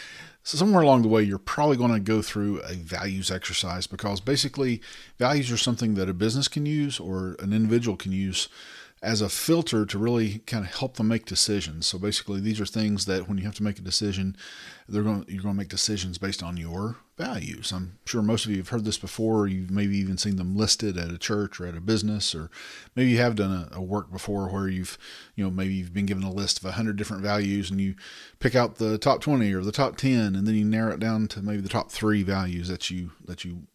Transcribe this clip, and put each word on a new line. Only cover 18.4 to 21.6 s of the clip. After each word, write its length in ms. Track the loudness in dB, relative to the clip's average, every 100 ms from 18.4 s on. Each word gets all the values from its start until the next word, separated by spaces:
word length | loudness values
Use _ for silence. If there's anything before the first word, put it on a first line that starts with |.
| 0
of 60 |
you 60 | -2
have 120 | -2
heard 160 | -2 -2
this 120 | -4
before, 440 | -6 -2 2 4
or 60 | 2
you've 220 | 0 0
maybe 280 | 0 2 2
even 200 | 0 0
seen 200 | 0 0
them 180 | 0 2
listed 420 | 2 2 0 -2
at 140 | -4
a 60 | -6
church 420 | -2 -2 -2
or 80 | -6